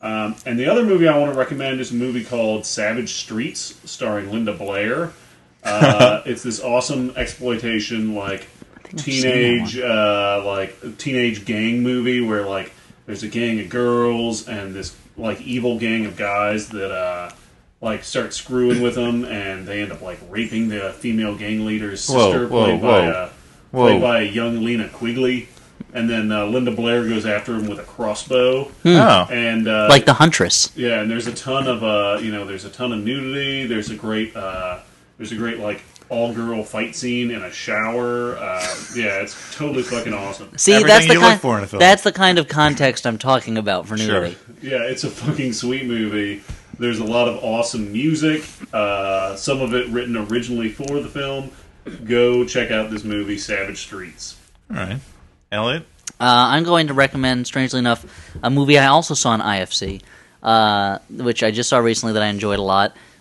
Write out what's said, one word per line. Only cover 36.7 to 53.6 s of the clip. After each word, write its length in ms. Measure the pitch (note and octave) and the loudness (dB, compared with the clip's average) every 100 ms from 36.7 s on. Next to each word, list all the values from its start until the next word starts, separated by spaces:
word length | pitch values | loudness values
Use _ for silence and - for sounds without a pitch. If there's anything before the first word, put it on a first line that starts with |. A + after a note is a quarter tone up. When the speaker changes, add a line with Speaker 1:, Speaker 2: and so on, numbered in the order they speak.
| G#2+ A#2 - | -6 -6 -6
Speaker 1:
scene 340 | B2+ A#2+ A#2+ | -4 -4 -4
in 120 | A2 | -6
a 80 | F#2 | -10
shower. 840 | - - G#2+ A2 A#2+ A#2+ A#2+ A#2+ A#2+ | -10 -6 -4 -2 -2 -2 -2 -4 -6
Uh, 240 | - F#2 F2+ - A2+ | -6 -6 -6 -8 -8
yeah, 260 | B2 G#2+ G2 | -4 -2 -2
it's 320 | G#2 - - - | -6 -10 -16 -8
totally 260 | D3 C3 | -4 -2
fucking 300 | A#2+ A#2+ A2+ | -2 -4 -4
awesome. 380 | G#2+ G2 G2 G2 - | -6 -8 -10 -12 0
Speaker 3:
See, 140 | - | 6
Speaker 2:
Everything 160 | G#3 G#3+ | 8 10
Speaker 3:
that's 180 | G#3 D#3+ | 8 8
the 80 | |
Speaker 2:
you 60 | E3 | 8
look 80 | A3+ | 8
Speaker 3:
kind, 100 | G#3+ | 6
Speaker 2:
for 180 | C3+ A2 | 2 0
in 60 | |
a 20 | G2 | 0
film. 140 | G#2 | 6
Speaker 3:
that's 220 | F3+ G3 | 8 8
the 100 | G#3 | 4
kind 260 | F#3 F#3+ F3 | 2 4 4
of 80 | C#3+ | 2
context 580 | D3 D3+ C#3+ C#3 A#2 B2+ | 4 4 4 2 2 -2
I'm 120 | A2 | -2
talking 380 | C3 B2+ A#2 A2 | 2 2 2 -2
about 300 | G#2 F#2 F2 | 0 -2 -2
for 80 | G#2+ | -2
Speaker 2:
Sure. 240 | G#2+ G2+ | 0 0
Speaker 3:
nudity. 140 | F2 E2+ - - | 0 -6 -16 -16
Speaker 1:
Yeah, 200 | C3 B2+ | -6 -4
it's 220 | A#2+ C3 | -2 -4
a 60 | A#2 | -8
fucking 420 | - B2+ D3+ C3 | -6 -4 -2 -4
sweet 320 | A2 B2 C3 B2+ | -4 -4 -4 -4
movie. 560 | A2+ A2 G#2 G2+ G#2 - - - - | -2 -2 -2 -4 -6 -12 -16 -16 -6
There's 200 | A#2+ A2 | -4 -2
a 60 | |
lot 220 | A2 A#2+ A#2+ | -2 0 0
of 160 | - | 0
awesome 480 | A#2+ A2+ A#2 A#2 G#2 | -4 -2 -2 -4 -6
music, 520 | G#2 D3+ D#3 D#3 D3+ - - - | -2 0 2 0 -2 -6 -16 -8
uh, 600 | A2 G#2 G2+ G2 F#2+ F#2+ G2 | -2 -2 -2 -2 -2 -2 -6
some 260 | - C3+ | -4 -2
of 100 | B2 | -2
it 140 | B2 B2 | -2 -2
written 280 | A#2+ A#2+ A2+ | -4 -4 -6
originally 520 | G#2 A#2 A#2 A#2+ A2 | -4 -4 -4 -4 -4
for 320 | - C#3 C#3+ | -6 -6 -6
the 80 | B2 | -6
film. 440 | C#3+ C#3 C3+ C3+ - - - - G2 | -8 -6 -6 -10 -16 -20 -20 -18 -14
Go 400 | A2 A#2+ B2 B2 | 0 4 6 4
check 260 | A#2+ B2+ A2 | 2 -2 -2
out 200 | A2 A2 | -2 -2
this 120 | G#2+ | -6
movie, 360 | G#2 G#2 G2+ G2+ | -4 -4 -4 -6
Savage 400 | - G2+ | -4 -4